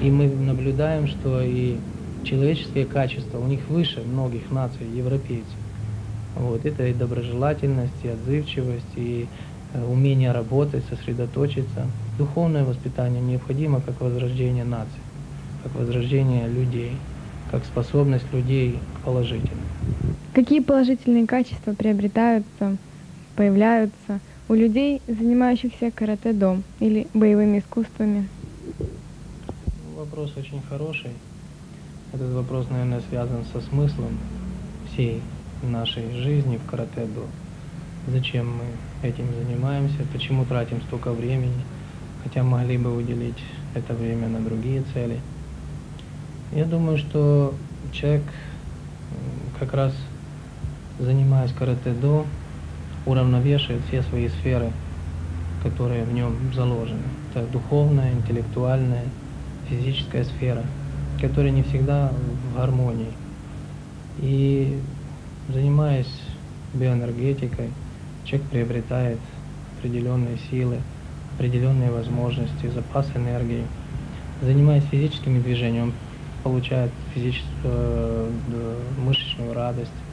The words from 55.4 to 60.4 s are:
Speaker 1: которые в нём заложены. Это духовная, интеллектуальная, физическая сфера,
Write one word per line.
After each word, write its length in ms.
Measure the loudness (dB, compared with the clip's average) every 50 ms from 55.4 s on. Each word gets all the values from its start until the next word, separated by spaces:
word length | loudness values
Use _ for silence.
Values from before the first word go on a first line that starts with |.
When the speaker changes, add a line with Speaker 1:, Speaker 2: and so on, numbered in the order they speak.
| -4 -4 -4 -2 -2
Speaker 1:
которые 400 | -2 0 0 0 0 0 0 0
в 100 | 0 0
нём 400 | 0 0 0 0 0 -2 -2 0
заложены. 500 | 2 2 2 2 0 -2 -2 -4 -4 -4 -4 -6 -6 -8 -6 -4
Это 120 | -4 -4 -2
духовная, 640 | -2 -4 0 2 4 4 6 6 6 6 4 4 2
интеллектуальная, 880 | 2 2 2 0 0 0 -2 -2 0 2 2 4 4 4 2 2 0 0 -4 -6 -6 -10 -10 -10 -10 -10 -10 -10 -10 -6 -4
физическая 540 | -2 0 0 0 0 -2 -4 -2 0 -2 0
сфера, 400 | 0 -2 -2